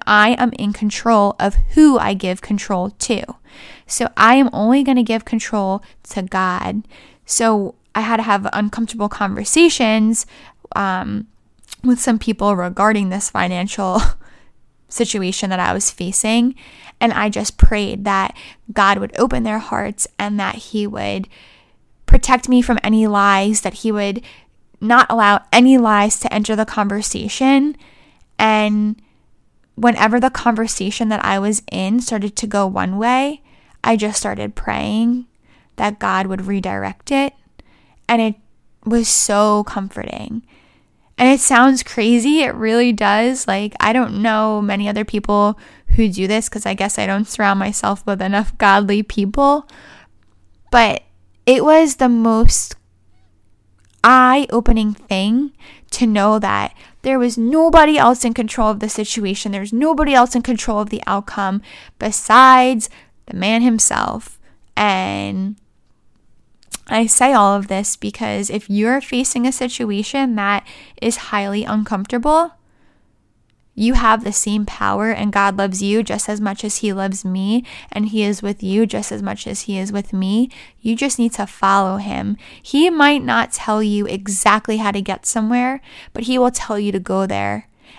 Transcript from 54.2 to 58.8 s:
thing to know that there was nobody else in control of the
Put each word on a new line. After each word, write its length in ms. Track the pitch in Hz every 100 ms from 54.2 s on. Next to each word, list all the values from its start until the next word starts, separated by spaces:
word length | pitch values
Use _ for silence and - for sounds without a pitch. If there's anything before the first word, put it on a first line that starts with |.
| 254 269 277 233 233 226 214
thing 580 | 208 - 190 202 240 285 - - - -
to 160 | - 233
know 320 | 208 202 214
that 340 | 202 202 - - - -
there 160 | 262 262
was 180 | 240 233
nobody 600 | 233 311 330 320 302 302
else 280 | 233 247 240
in 80 |
control 360 | 233 220 - 214
of 100 |
the 100 | 208